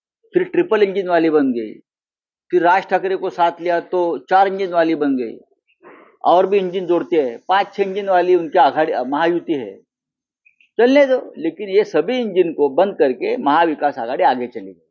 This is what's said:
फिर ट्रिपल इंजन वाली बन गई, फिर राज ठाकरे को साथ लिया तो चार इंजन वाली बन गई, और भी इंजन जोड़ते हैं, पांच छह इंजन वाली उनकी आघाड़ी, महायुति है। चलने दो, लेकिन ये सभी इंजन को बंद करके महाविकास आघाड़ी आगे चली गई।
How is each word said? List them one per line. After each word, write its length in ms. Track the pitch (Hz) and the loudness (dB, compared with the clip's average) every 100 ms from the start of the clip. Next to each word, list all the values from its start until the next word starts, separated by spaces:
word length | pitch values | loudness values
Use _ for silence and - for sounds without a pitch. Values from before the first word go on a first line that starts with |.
| _ _ _ | _ _ _
फिर 80 | - | -4
ट्रिपल 380 | 180 - 180 214 | -2 -2 0 0
इंजन 260 | 202 190 180 | 0 0 0
वाली 200 | 170 160 | 0 2
बन 220 | 151 135 | 2 0
गई, 200 | 120 107 - _ _ _ _ _ _ _ | -2 -8 -14 _ _ _ _ _ _ _
फिर 120 | 180 | 2
राज 240 | 170 190 - | 4 2 2
ठाकरे 280 | 185 185 185 | -2 -2 -4
को 140 | 180 | -6
साथ 300 | 175 170 170 | -2 -2 -2
लिया 180 | 170 170 | -2 -2
तो 180 | 170 180 175 139 - | -2 -2 -2 -4 0
चार 160 | 190 196 | 2 2
इंजन 260 | 190 190 | 0 -2
वाली 220 | 170 165 | 0 0
बन 220 | 160 143 131 | 0 0 -2
गई, 200 | 113 110 _ _ _ _ - - _ _ | -4 -10 _ _ _ _ -20 -20 _ _
और 220 | 139 170 190 | 2 2 4
भी 120 | 202 | 0
इंजन 280 | 185 185 170 | 0 -6 -2
जोड़ते 340 | 170 135 165 | -2 0 -2
हैं, 160 | 131 117 - | -2 -6 -2
पांच 240 | 190 196 | -2 -2
छह 80 | - | -4
इंजन 260 | 196 190 196 | -6 -4 0
वाली 260 | 180 180 | 0 2
उनकी 240 | 180 165 185 | 2 2 2
आघाड़ी, 340 | 143 139 156 110 127 | 2 2 -2 -2 -4
महायुति 460 | 143 170 170 - | -2 -2 -2 -4
है। 200 | 147 107 98 _ _ _ _ _ _ _ _ _ - | -6 -6 -14 _ _ _ _ _ _ _ _ _ 0
चलने 260 | 247 277 269 | 4 4 4
दो, 100 | 254 - - | 2 -4 -8
लेकिन 300 | 160 160 208 | -8 -8 -2
ये 160 | 196 | 0
सभी 340 | 202 156 170 254 | 2 -2 -2 -2
इंजन 340 | 226 180 170 | -2 0 0
को 160 | 143 147 | 0 0
बंद 240 | 135 202 - | 2 0 2
करके 380 | 143 123 110 123 | 0 0 -4 -2
महाविकास 600 | 139 156 170 147 147 135 | 0 2 0 0 -4 -4
आघाड़ी 260 | 117 139 | -8 -2
आगे 220 | 175 127 123 | 0 0 -6
चली 240 | 113 95 | -10 -16
गई। 80 | 87 _ | -20 _